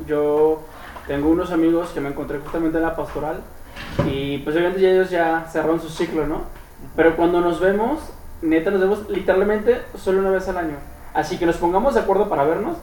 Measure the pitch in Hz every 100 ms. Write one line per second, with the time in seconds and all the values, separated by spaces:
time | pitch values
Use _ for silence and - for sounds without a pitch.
0 | 151 147 147 151 156 156 - - - -
1 | - 143 151 170 175 165 165 165 - 147
2 | 139 147 135 139 - 170 160 160 165 156
3 | 143 147 147 185 - - - - - -
4 | 151 139 139 139 151 160 175 190 185 185
5 | 185 175 170 165 - 160 156 165 160 -
6 | 170 165 147 185 - - - - - -
7 | 165 165 170 175 175 165 190 202 240 311
8 | - - - - 160 160 185 196 190 208
9 | - 185 190 190 202 214 240 247 - -
10 | 190 190 190 190 190 180 160 143 - -
11 | - 156 151 180 170 165 170 190 269 226
12 | 190 190 202 151 143 180 247 320